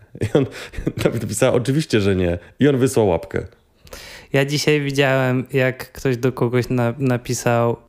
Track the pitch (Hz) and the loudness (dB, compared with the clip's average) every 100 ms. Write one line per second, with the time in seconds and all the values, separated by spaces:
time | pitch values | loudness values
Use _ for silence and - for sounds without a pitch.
0 | - - - 151 131 - - - - - | -20 -8 0 0 0 -4 -12 -6 -6 -2
1 | - - - 104 127 - 123 143 156 113 | -2 -2 -4 0 2 2 0 0 0 0
2 | 101 92 90 87 - _ 139 135 131 120 | 2 2 0 -2 -8 _ 2 4 2 4
3 | 104 82 - - 87 - _ _ - - | 2 2 -2 -8 -8 -14 _ _ -20 -20
4 | - - - 139 143 147 - 151 143 139 | -18 -20 -4 0 0 0 2 2 0 0
5 | 139 135 127 127 - 139 127 127 - - | 2 2 2 0 0 0 0 -2 -12 -4
6 | 135 120 127 - 123 123 117 127 117 131 | -2 0 -2 0 0 0 0 -2 -2 -2
7 | 135 123 - 120 120 117 117 117 | -2 -2 -2 -2 0 2 0 -2